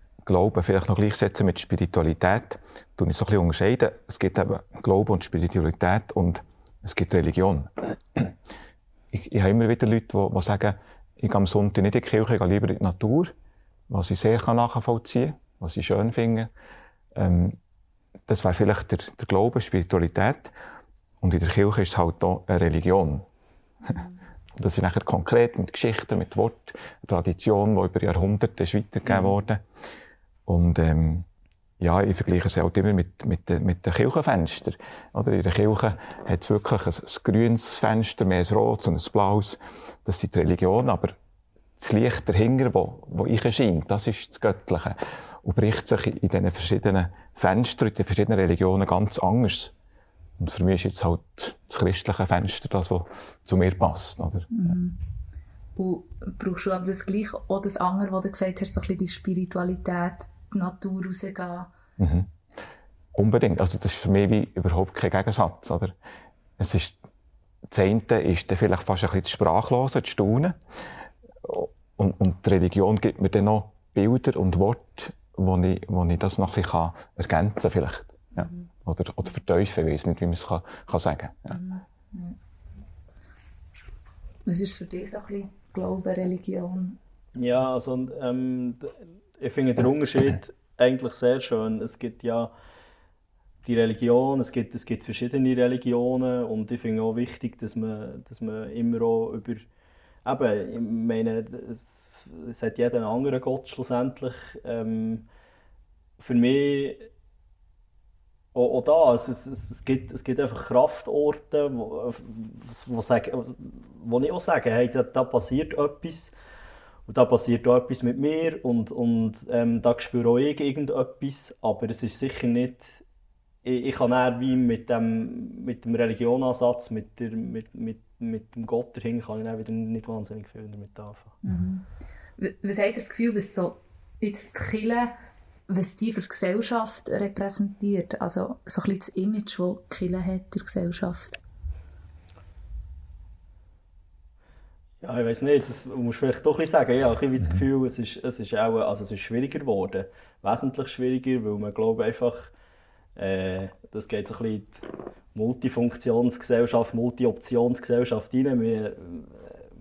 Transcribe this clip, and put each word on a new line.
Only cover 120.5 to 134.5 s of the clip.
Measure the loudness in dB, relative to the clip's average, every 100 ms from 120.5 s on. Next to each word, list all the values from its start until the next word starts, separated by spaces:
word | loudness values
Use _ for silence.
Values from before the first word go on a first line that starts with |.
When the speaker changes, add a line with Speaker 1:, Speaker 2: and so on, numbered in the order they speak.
| 0
Speaker 2:
irgendetwas, | -2 -2 -2 -2 -4 -6 -8 -8 -12 -6
aber | -4 -2 -4
es | -4
ist | -6 -4
sicher | -6 -2 0
nicht, | 0 0 -6 -20 -20 _ _ _ _ _ _
ich, | -4 -2 -2
ich |
kann | 0 2
eher | 4 2 2
wie | 0 4
mit | 4 2 0
dem, | 0 2 0 -4 -8 -12 -10
mit | -8 -6
dem | -2
Religionansatz, | 0 0 0 2 2 0 2 0 0 -4
mit | -8 -10 -10
der, | -8
mit, | -6 -6 -8 -10 -10
mit, | -10 -10 _ _
mit | -8 -8 -10 -12
dem | -4
Gott | -4 -4 -8
dahinter, | -4 -4 -6
kann | -8
ich | -8
dann | -8
wieder | -6
nicht | -6 -4 -6 -6
wahnsinnig | -8 -10 -12 -16
viel | -16 -16
damit | -16 -16 -18
anfangen. | -20 -20 -20 _
Speaker 3:
Mhm. | -6 -4 -4 -6 -10 -18 -18 -20 -20 -8
W-, | -8 -6
was | -6 0
habt | 0
ihr |
das | -2 -8
Gefühl, | -2 0 0
was | -2
so | 0 -2 -6 -18 -20 -20 -6
jetzt | -4 -2 -4